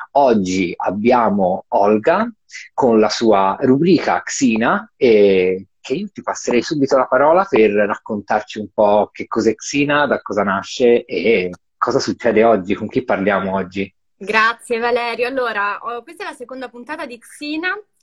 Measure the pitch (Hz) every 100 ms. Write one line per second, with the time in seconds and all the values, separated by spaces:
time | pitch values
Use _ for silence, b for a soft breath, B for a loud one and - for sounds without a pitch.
0 | B 139 139 110 92 92 87 - - 101
1 | 113 123 110 101 92 95 - 113 101 107
2 | 110 180 233 - _ B B - 127 113
3 | 107 - 117 101 95 98 131 131 170 160
4 | - 90 - - 131 110 123 202 214 _
5 | 127 107 101 95 92 92 98 _ - 143
6 | 202 - - 98 - 120 - 151 139 135
7 | 127 131 147 175 196 - 107 101 101 107
8 | - 107 98 107 - 110 101 - 104 104
9 | 101 - 117 117 107 107 - 143 143 147
10 | 143 110 - 104 101 98 95 - 120 117
11 | - 90 98 107 90 90 _ _ - 123
12 | - 92 117 107 113 107 92 98 110 131
13 | - 98 98 98 95 95 92 98 98 _
14 | _ _ 196 220 220 226 - 226 240 240
15 | 240 233 240 262 247 202 202 190 214 240
16 | 233 330 370 - 240 262 247 240 240 311
17 | 285 233 - - 294 311 359 403 - _